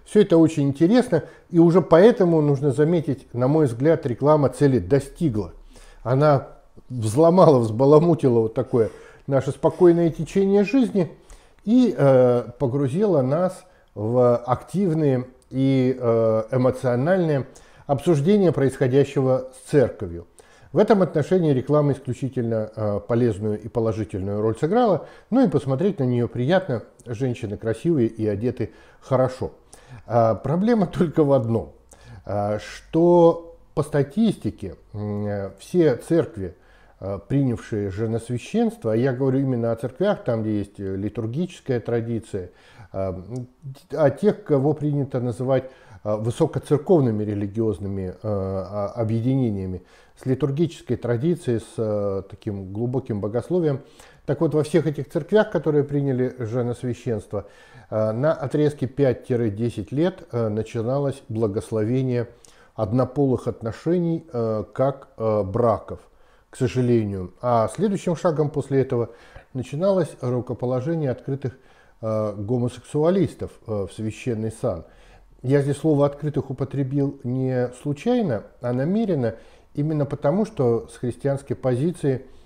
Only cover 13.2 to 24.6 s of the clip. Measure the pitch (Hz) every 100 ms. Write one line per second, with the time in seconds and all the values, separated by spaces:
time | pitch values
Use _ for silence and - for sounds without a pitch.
13.2 | 127 151 185 - - _ _ 104 110 123
14.2 | 123 120 - 123 - 175 196 156 147 127
15.2 | 123 - _ 131 135 135 127 127 120 113
16.2 | 113 110 110 131 127 120 127 120 147 190
17.2 | 165 139 - - - - - 135 175 151
18.2 | 151 208 180 135 135 - 131 135 135 147
19.2 | 131 131 127 - - 147 113 - 90 85
20.2 | - _ - _ - 151 214 208 175 156
21.2 | 143 185 160 127 127 147 147 131 - 120
22.2 | 131 127 113 113 107 - 107 101 - 117
23.2 | 120 98 107 104 117 117 110 104 104 101
24.2 | 95 104 110 110